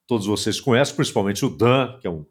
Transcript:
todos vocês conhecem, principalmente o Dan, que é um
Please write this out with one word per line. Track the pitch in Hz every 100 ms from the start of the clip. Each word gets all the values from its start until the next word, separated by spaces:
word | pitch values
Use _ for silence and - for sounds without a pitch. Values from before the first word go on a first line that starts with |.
| -
todos | 117 98
vocês | 98 110 -
conhecem, | 135 117 139
principalmente | - 131 113 98 101 135
o |
Dan, | - 120 131 120 -
que | 95
é |
um | 80 76